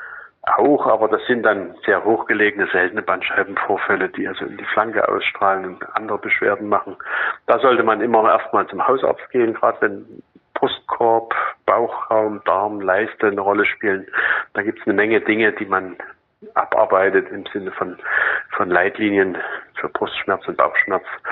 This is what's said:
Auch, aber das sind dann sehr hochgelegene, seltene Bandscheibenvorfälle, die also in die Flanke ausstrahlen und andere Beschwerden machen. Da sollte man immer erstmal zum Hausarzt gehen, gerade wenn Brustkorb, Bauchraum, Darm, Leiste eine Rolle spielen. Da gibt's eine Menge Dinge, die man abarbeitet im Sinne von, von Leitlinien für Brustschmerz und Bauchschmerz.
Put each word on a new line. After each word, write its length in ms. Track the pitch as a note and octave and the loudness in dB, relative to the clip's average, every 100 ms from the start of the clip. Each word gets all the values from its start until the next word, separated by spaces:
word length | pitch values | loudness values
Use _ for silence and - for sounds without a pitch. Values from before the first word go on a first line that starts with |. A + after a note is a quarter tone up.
| - - - _ | -14 -18 -20 _
Auch, 420 | - - C3+ D3 B2+ | -2 2 4 4 2
aber 220 | A2 A2 | 2 2
das 160 | G#2+ - | 0 0
sind 160 | B2 | 0
dann 320 | A2 G2+ E2 - - | 2 0 -4 -6 0
sehr 200 | F#2+ G2+ | 2 2
hochgelegene, 640 | A2 - G#2+ G#2 G2+ F#2 | 0 2 2 2 0 0
seltene 300 | F#2 F2+ G#2+ | 2 0 0
Bandscheibenvorfälle, 1080 | - F2+ - G2+ G2 F#2+ - G2 - F#2+ F#2 | -2 -2 -2 -2 -2 -2 -2 -2 0 0 -2
die 180 | - F#2+ | -4 -6
also 180 | - F2+ | -6 -10
in 120 | - | -8
die 80 | - | -4
Flanke 440 | G#2+ A2+ G#2+ - | 0 0 2 0
ausstrahlen 560 | G2+ - - G2 F#2+ F#2 | 0 -2 0 0 0 -4
und 300 | F2 - - | -10 -8 -6
andere 240 | A2 G2+ | -4 -6
Beschwerden 500 | G#2 - G#2+ G2+ G#2 | -2 0 0 0 0
machen. 260 | G2+ - F#2 - - - - - | -2 -2 -12 -8 -4 -4 -4 0
Da 120 | A#2+ | 4
sollte 240 | C3 A#2+ | 4 4
man 160 | A2 G#2+ | 4 2
immer 240 | A#2 A2+ A2 | 4 4 6
erstmal 360 | - - G#2 - | 4 2 0 0
zum 200 | F#2+ - | -2 0
Hausarzt 420 | C3 C#3+ - - | 2 2 -2 -2
gehen, 240 | B2+ A2+ A2 | 0 2 2
gerade 260 | A2+ - | 0 2
wenn 420 | G#2+ G2+ G#2+ - - _ _ | -2 -2 -14 -20 -20 _ _
Brustkorb, 800 | - C3 - - - A#2 A2+ A2+ - - - - | -2 -2 -2 -6 0 2 2 0 -4 -4 -4 0
Bauchraum, 760 | G2+ A#2 - - A2 G#2+ G2+ - | 2 0 -4 0 0 0 -2 0
Darm, 340 | F#2 G#2+ G#2 | 0 0 -2
Leiste 480 | F#2+ F#2+ A2 - A2 | 0 0 0 0 0
eine 140 | G2+ | 2
Rolle 240 | G2 G2+ G2+ | 2 2 2
spielen. 420 | - G#2+ F#2+ F#2+ - - - - | 0 -2 -2 -2 -2 0 -2 -4
Da 80 | G#2+ | -4
gibt's 220 | G#2 - - | -4 -4 -2
eine 80 | |
Menge 260 | G2 G#2+ G#2+ | 2 4 2
Dinge, 300 | - A2 G#2+ | 2 2 2
die 140 | - G2 | 0 -2
man 320 | F#2+ F#2 F2 - - _ _ - | -2 -2 -12 -16 -18 _ _ -6
abarbeitet 760 | - - - G#2+ F#2+ F#2+ F#2+ F#2 | -2 0 2 4 4 4 2 -2
im 140 | G2+ F#2 | -8 -10
Sinne 200 | G#2 F#2+ | -10 -8
von, 260 | - F#2 F2+ - - - - - - | -6 -8 -8 -4 -2 -2 -4 -6 -4
von 140 | F#2+ | 0
Leitlinien 680 | F2+ G2 - G#2+ G2 F#2+ F2 - - - - | 2 2 0 2 2 2 -2 -8 -12 -14 -8
für 140 | - | -6
Brustschmerz 580 | - G2+ - - F#2+ - | -4 -6 -6 -4 -4 -2
und 100 | E2+ | 0
Bauchschmerz. 460 | D2 - - F#2+ - - - | 2 2 0 -2 -4 -12 -8